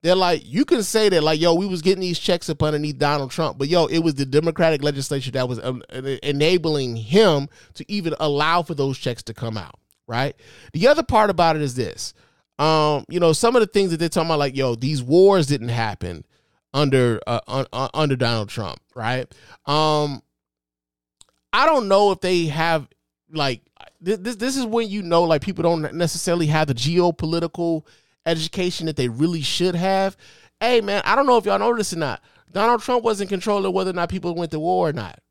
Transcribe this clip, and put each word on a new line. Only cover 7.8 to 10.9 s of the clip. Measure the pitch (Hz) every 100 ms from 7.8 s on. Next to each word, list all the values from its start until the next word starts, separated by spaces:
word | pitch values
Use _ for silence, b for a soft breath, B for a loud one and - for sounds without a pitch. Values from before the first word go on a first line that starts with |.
| -
even | 208 165 151
allow | 156 143 151 170
for | 165
those | 147 139 131
checks | - 117
to | -
come | 110 113 110
out, | 85 - _ _ -
right? | 117 139 - B B B
The | 156
other | 226